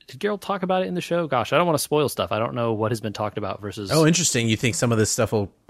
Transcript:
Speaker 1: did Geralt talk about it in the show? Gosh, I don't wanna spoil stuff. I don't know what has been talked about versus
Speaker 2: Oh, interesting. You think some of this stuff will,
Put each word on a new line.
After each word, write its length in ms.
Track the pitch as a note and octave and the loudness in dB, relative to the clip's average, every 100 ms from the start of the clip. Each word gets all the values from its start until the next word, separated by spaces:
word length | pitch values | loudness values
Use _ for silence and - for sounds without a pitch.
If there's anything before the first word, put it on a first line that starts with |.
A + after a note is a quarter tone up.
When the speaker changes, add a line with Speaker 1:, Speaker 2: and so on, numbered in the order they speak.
| - | -20
Speaker 1:
did 100 | C3 | -6
Geralt 220 | G3+ G3+ | -4 -4
talk 220 | - G3 | -4 -4
about 180 | F#3 F#3 | 0 0
it 40 | F#3 | 0
in 80 | |
the 60 | F3+ | -4
show? 240 | - E3+ E3 | -2 -2 0
Gosh, 240 | B2+ A2+ | 0 2
I 40 | C#3+ | 2
don't 80 | F3 | 4
wanna 120 | D3 | 2
spoil 300 | - D3 C3+ | 2 0 0
stuff. 240 | - F#2 | 0 -2
I 60 | G#2+ | -2
don't 140 | A#2 | -2
know 180 | B2 A#2 | -2 -2
what 180 | A2 A2 | 0 0
has 100 | A2+ | -2
been 120 | G#2+ | -4
talked 260 | G2+ G#2 G#2+ | -4 -6 -4
about 220 | G2+ G2+ | -6 -6
versus 320 | G2+ G#2 G2 | -10 -8 0
Speaker 2:
Oh, 120 | D3+ D#3 | 4 4
interesting. 420 | E3+ E3 B2+ A#2 | 4 2 0 2
You 80 | G#2+ | 2
think 180 | B2 | 0
some 160 | - A#2+ | 0 2
of 80 | A2+ | 4
this 120 | G#2+ | 2
stuff 200 | - G#2+ | 2 0
will, 200 | A2+ G2+ _ - | 0 -2 _ -6